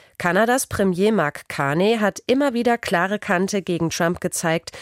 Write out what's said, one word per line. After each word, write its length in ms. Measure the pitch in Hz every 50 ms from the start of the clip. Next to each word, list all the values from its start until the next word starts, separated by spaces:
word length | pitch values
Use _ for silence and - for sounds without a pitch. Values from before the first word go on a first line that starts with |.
| - _ _ -
Kanadas 500 | - 175 170 196 220 233 247 269 - -
Premier 440 | - - 196 190 180 170 196 214
Mark 380 | 226 196 151 147 - - - -
Carney 480 | - - 143 139 147 170 190 214 233 220
hat 220 | 214 196 - - - -
immer 260 | 254 269 285 277 226
wieder 240 | 240 233 240 233 233
klare 400 | - - 196 170 180 190 208 202
Kante 460 | - - 190 175 190 185 - 196 170
gegen 260 | - 175 160 170 160
Trump 320 | - - 175 170 180 -
gezeigt 560 | - 175 - - - 165 160 165 - - - -